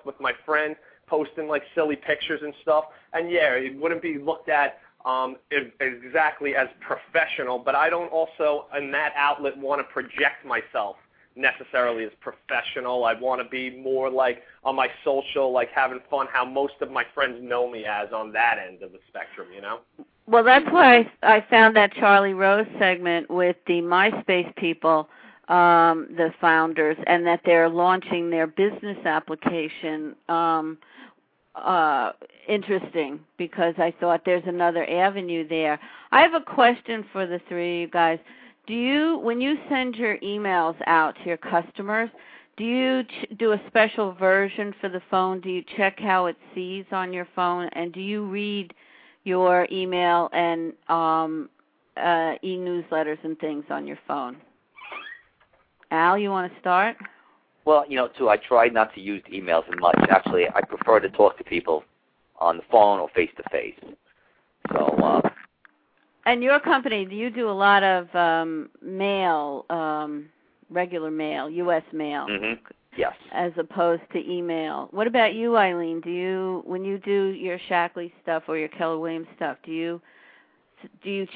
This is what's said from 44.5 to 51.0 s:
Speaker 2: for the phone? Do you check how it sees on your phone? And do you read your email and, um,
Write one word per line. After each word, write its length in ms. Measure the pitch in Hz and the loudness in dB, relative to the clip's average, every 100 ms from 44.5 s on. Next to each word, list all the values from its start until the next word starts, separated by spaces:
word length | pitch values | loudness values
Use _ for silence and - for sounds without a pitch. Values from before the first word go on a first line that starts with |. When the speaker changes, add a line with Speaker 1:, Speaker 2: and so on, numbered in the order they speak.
| 220 202 - | -4 -8 -8
Speaker 2:
for 80 | 190 | -8
the 140 | 180 - | -8 -2
phone? 300 | 190 185 190 | 0 0 -2
Do 100 | 185 | -6
you 140 | 180 - - | -6 -6 -2
check 220 | 196 - | 0 0
how 280 | 208 185 175 | 0 2 0
it 100 | - - | -4 -12
sees 300 | 185 180 196 185 | -10 -8 -10 -8
on 200 | 190 180 | -6 -6
your 140 | 180 180 | -8 -8
phone? 340 | 185 180 175 175 | -2 -2 -2 -6
And 200 | - 175 | -6 -8
do 80 | 175 | -8
you 240 | 196 208 202 | -6 -6 -6
read 460 | 202 208 202 175 _ _ _ _ _ | -6 -6 -6 -10 _ _ _ _ _
your 420 | 196 185 180 180 175 | -2 2 4 4 2
email 580 | 190 185 180 175 175 165 | -4 -4 0 2 2 2
and, 400 | 170 170 165 165 - - | 0 0 -2 -6 -10 -4
um, 640 | 165 | 0